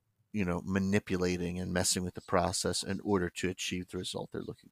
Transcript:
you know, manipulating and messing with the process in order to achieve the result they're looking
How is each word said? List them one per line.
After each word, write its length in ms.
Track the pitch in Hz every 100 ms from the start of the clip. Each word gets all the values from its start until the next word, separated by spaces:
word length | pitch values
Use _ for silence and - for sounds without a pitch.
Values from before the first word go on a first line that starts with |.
| _ _ _
you 140 | 107 90
know, 160 | 85
manipulating 960 | - 95 95 104 - 92 90 90 87 90
and 140 | 90
messing 300 | 90 95 92
with 100 | 90
the 80 | -
process 640 | - 92 90 - 90 92
in 160 | - 95
order 260 | 101 98 87
to 180 | - 92
achieve 400 | 92 - 90 90
the 80 | 90
result 320 | 92 92 -
they're 100 | -
looking 260 | - - -